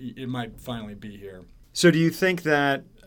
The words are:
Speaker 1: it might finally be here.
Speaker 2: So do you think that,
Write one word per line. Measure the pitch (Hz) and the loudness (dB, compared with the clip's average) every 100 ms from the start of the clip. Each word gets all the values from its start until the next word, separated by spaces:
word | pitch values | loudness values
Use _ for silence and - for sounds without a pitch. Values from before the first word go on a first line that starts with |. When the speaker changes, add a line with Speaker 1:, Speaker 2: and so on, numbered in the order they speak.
| 127 - | -12 -10
Speaker 1:
it | 127 | -6
might | 127 113 - | -6 -6 -10
finally | - 120 107 101 | -10 -8 -8 -12
be | 107 101 | -12 -12
here. | 98 92 90 - - | -14 -14 -18 -20 -12
Speaker 2:
So | - 175 | 4 6
do | 156 | 6
you | 165 | 2
think | 160 190 175 | 2 0 0
that, | 156 147 143 139 - - | 2 2 4 0 -4 -20